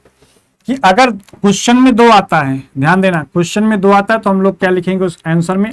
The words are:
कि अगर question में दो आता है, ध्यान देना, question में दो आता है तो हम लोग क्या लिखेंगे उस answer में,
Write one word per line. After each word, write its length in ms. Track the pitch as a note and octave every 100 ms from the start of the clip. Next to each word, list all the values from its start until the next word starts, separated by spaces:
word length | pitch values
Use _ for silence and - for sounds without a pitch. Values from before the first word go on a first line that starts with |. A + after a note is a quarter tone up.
| _ _ _ _ _ _ -
कि 100 | C4+
अगर 260 | F#3+ F#3+ B3+
question 640 | G3 - - G3+ G3 - B3
में 180 | C4 A3+
दो 140 | A#3
आता 300 | G#3 F#3+ E3
है, 220 | C3+ C3 - C3+
ध्यान 220 | D3 F#3+
देना, 220 | F#3+ E3
question 400 | C#3 F3 E3+ G#3+
में 160 | A3 G#3
दो 120 | G3
आता 220 | G3+ G3+
है 60 | A3+
तो 100 | G#3
हम 120 | F#3+
लोग 160 | F#3+ F#3
क्या 120 | F#3
लिखेंगे 340 | F#3 F3 F#3
उस 180 | F#3 - E3
answer 300 | E3 E3+ F#3+
में, 160 | G#3+